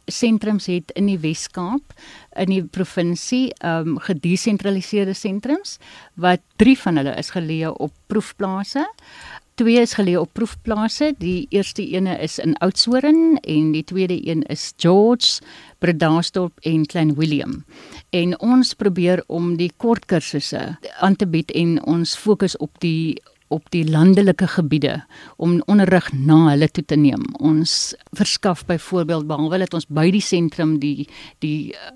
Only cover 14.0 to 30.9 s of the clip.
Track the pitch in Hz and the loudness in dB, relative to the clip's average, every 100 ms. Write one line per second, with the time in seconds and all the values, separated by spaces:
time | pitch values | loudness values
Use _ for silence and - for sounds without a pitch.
14 | 185 170 160 160 - 147 - - 170 190 | -2 -2 -2 -4 -4 -6 -10 0 4 6
15 | 226 247 - - - - - - 175 156 | 6 4 0 -2 -10 -20 -20 -4 -2 2
16 | 160 160 165 190 175 - 160 160 147 175 | 2 2 0 -4 -4 -6 -2 0 0 0
17 | 156 147 160 143 - - - - - - | 0 2 0 0 -4 -10 -14 -20 -20 -20
18 | - 175 175 - 226 254 240 - 202 180 | -6 -2 -2 -2 2 4 2 0 -2 2
19 | 175 180 - 170 175 165 175 - 233 233 | 2 0 -2 -4 -2 -2 -4 -2 0 0
20 | - 170 - 143 - - - 165 - - | 0 -2 -2 -6 -6 -8 -8 -12 -12 -2
21 | 190 190 185 160 - 160 170 160 - 170 | 2 2 0 -2 -2 0 0 0 0 -2
22 | 165 - 214 202 190 - 156 - 170 160 | -2 -2 0 2 0 -4 -10 -6 -4 -2
23 | 160 - _ _ - 156 - 170 156 156 | -2 -6 _ _ -6 -6 -4 -2 2 6
24 | 180 190 196 160 185 - 147 151 143 - | 6 8 6 2 0 0 0 0 0 -4
25 | - - - - 170 175 - 208 185 180 | -10 -20 -18 -4 0 0 4 4 6 4
26 | - 135 147 156 160 143 151 - - 156 | 2 0 6 8 8 6 2 0 0 4
27 | 143 113 - - 151 156 160 - - - | 4 2 -6 -2 2 2 0 -2 -4 -10
28 | - - 202 - 196 165 - 165 - 185 | -10 -2 -2 0 -2 -2 -4 -6 -2 -2
29 | 160 160 151 147 156 185 180 175 - 151 | 0 -2 -2 -2 0 0 -2 -4 -4 2
30 | 170 202 - 180 165 - 156 151 147 | 4 2 2 0 0 0 0 0 -2